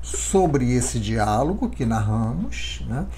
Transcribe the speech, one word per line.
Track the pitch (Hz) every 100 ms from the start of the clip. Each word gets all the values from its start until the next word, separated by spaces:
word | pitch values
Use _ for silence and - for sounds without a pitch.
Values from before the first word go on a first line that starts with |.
sobre | - - - 196 180 139 123
esse | 123 123 123
diálogo | 104 113 107 107 143 202 233
que | -
narramos, | 117 110 104 110 113 156 226 - - - 113
né, | 123 196